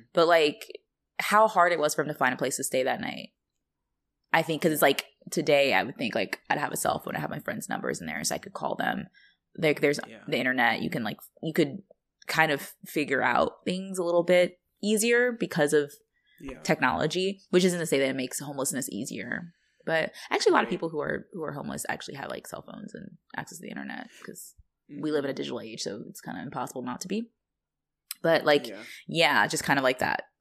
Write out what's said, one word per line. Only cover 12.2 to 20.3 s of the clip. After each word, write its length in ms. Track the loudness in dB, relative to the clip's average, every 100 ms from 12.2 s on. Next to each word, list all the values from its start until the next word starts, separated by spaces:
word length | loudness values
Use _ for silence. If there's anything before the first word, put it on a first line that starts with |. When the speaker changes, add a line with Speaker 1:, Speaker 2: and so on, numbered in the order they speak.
| -2
Speaker 1:
kind 240 | 2 2
of 220 | 2 -4 -18 -6
figure 360 | -2 0 2
out 420 | 2 4 2 0
things 340 | -4 -4 -6 -4
a 40 |
little 180 | 0 2
bit 340 | 4 4 4 -2 _ _
easier 480 | 0 2 4 2 2
because 420 | -2 -4 0 4
of 200 | 4 2 -6 _ _ _ _
Speaker 2:
Yeah. 200 | -14 -6
Speaker 1:
technology, 800 | 0 2 2 2 0 0 -4 -6 _
which 120 | 4
isn't 160 | 4 2
to 80 | 0
say 120 | 2
that 80 | 2
it 80 | 0
makes 240 | -6 -8
homelessness 480 | -8 -4 -4 -4 -6
easier. 640 | -6 -8 -8 -8 -8 -10 -18 _ _
But 280 | -2 -2 -2 -6 -6